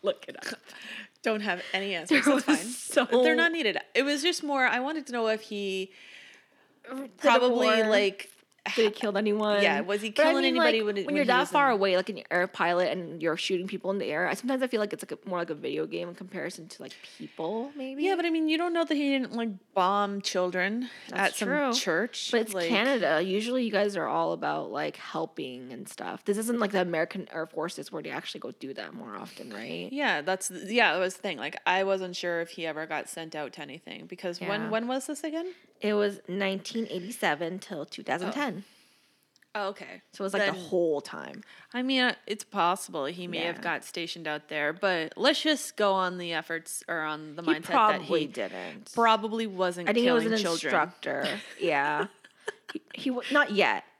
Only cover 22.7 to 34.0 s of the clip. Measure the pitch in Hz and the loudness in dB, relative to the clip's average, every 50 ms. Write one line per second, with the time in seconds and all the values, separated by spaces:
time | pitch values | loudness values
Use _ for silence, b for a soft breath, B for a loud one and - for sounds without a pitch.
22.7 | - 196 226 262 277 240 180 147 160 156 175 190 185 208 220 240 254 262 240 226 | 4 4 4 4 2 2 2 4 4 4 2 2 0 0 0 0 0 0 0 2
23.7 | 202 190 208 208 202 175 156 - 139 165 165 165 170 165 156 147 151 151 147 - | 2 2 2 2 0 -2 -2 0 0 2 2 0 0 -2 -2 -2 -2 -2 -4 -4
24.7 | 104 139 156 151 147 - - - - 160 160 156 _ - 151 127 127 127 127 127 | -4 -4 -4 -4 -6 -8 -14 -8 -4 -4 -4 -4 _ -10 -10 -10 -10 -12 -12 -14
25.7 | 127 - 202 - - - - 87 90 - _ - 202 208 220 233 240 240 226 196 | -12 -14 -12 -14 -12 -10 -8 -8 -8 -6 _ -2 0 0 0 -2 0 0 0 0
26.7 | 202 185 180 180 170 156 165 175 - 196 - - - 160 156 160 - 160 151 175 | 2 0 2 2 2 0 0 -2 -2 -10 -10 -8 -6 -8 -8 -6 -4 -6 -6 -6
27.7 | - - 147 - - 160 147 156 135 143 - - - 151 - 120 123 _ - 135 | -6 -10 -12 -10 -10 -10 -10 -8 -8 -8 -8 -10 -12 -10 -12 -12 -12 _ -12 -10
28.7 | 135 - 104 76 - - - - 104 98 98 - - - - - - 208 226 - | -10 -10 -12 -12 -12 -14 -12 -12 -12 -12 -12 -14 -14 -16 -14 -12 -12 -12 -10 -8
29.7 | 160 170 87 185 262 277 294 240 185 151 147 180 190 190 - - 185 160 - 170 | -8 -8 -8 -8 -4 -2 0 0 0 0 0 -2 -2 -2 -2 -8 -8 -8 -8 0
30.7 | 220 240 226 180 151 180 185 185 185 - - 202 165 123 117 147 - - _ - | 4 4 6 6 4 2 0 0 -2 -4 -6 -6 -6 -4 -6 -8 -8 -2 _ 2
31.7 | 180 190 196 196 196 190 190 185 180 - - 175 170 170 170 165 - - 165 160 | 2 2 4 2 2 0 0 -6 -6 -6 -4 -2 -2 -2 -4 -6 -6 -6 -6 -6
32.7 | 151 156 160 156 156 143 - - - 165 165 160 160 151 147 131 - - 151 143 | -4 -6 -6 -4 -6 -6 -6 -6 -10 -10 -10 -8 -8 -8 -8 -8 -8 -12 -14 -12
33.7 | 131 170 _ - - - | -14 -16 _ -14 -14 -14